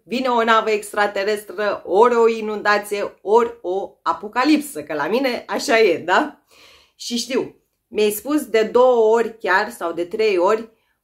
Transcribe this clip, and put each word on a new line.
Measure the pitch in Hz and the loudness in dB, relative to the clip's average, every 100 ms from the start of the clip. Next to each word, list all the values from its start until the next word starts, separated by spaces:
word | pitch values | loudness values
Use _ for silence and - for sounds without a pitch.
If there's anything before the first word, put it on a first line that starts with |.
vine | - 240 254 | -8 -4 0
o | 233 | 0
navă | 226 220 214 | 2 2 2
extraterestră, | 214 - 214 202 202 196 208 - 180 208 - | -4 -4 -2 -2 -2 -4 -4 -6 -4 -4 -4
ori | - 185 240 | -2 4 4
o | 233 226 | 6 2
inundație, | 226 214 208 208 208 208 202 196 - | 2 -6 -4 0 0 -2 -6 -6 -8
ori | 190 226 233 - | 2 2 2 -4
o | 175 190 185 _ | -6 -6 -8 _
apocalipsă, | 165 165 208 240 285 294 - 151 | -6 -4 -6 -2 2 2 0 -12
că | - | -8
la | 151 151 | -6 -2
mine | 233 269 240 - | -2 -2 -4 -6
așa | 202 - 226 | -6 0 2
e, | 208 143 | 4 2
da? | 160 202 294 - _ _ - _ _ _ | 0 0 0 -8 _ _ -20 _ _ _
Și | - 240 | -8 -8
știu, | - 247 127 _ _ _ _ | -4 -4 -6 _ _ _ _
mi-ai | 214 208 | -2 -2
spus | 202 269 302 233 | -2 -4 -4 0
de | 220 | 0
două | 214 240 254 240 220 | 0 4 4 4 4
ori | 233 233 - | 2 0 -4
chiar | 185 190 214 | 0 0 0
sau | - 170 | -6 -8
de | 165 | -4
trei | 170 214 214 185 | -6 -2 0 2
ori, | 185 220 233 _ _ _ | 2 0 -4 _ _ _